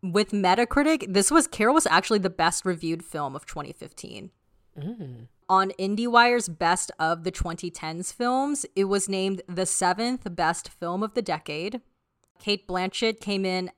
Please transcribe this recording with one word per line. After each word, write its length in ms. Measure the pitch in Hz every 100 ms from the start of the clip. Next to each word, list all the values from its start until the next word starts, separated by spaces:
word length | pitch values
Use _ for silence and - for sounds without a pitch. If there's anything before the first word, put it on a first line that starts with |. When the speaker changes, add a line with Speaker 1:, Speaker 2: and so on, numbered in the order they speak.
Speaker 1:
With 280 | 190 180 208
Metacritic, 800 | 202 185 185 240 - 294 320 196
this 180 | 190 190
was, 160 | 320 -
Carol 280 | - 220
was 120 | 302 -
actually 340 | 170 - 208
the 100 | 185
best 340 | 180 165 -
reviewed 400 | 185 170 160 165
film 300 | - 165 143 135
of 80 |
twenty 280 | - - 143
fifteen. 580 | - - - - 107 180 _ _ _ _ -
Speaker 2:
Mm. 480 | 151 233 147 120 120 _ _
Speaker 1:
On 220 | 190 196 -
IndieWire's 720 | 190 208 240 233 240 240 226
Best 420 | 160 170 175 - -
of 260 | 160 170
the 60 | 165
twenty 400 | 175 175 165 175
tens 420 | 170 160 165 185
Films, 520 | - 240 254 277 285 -
it 100 | -
was 240 | 196 196 196
named 340 | 190 190 190 -
the 180 | 175 185
seventh 680 | - 180 185 240 254 208
best 340 | 175 160 170 -
film 340 | - 170 180
of 120 | 214
the 80 | 247
decade. 580 | 202 156 - 151 180 233 _ _ _ _ _ _
Cate 280 | - 208 -
Blanchett 520 | 180 185 - 226 226
came 240 | - 202 190
in 240 | 185 185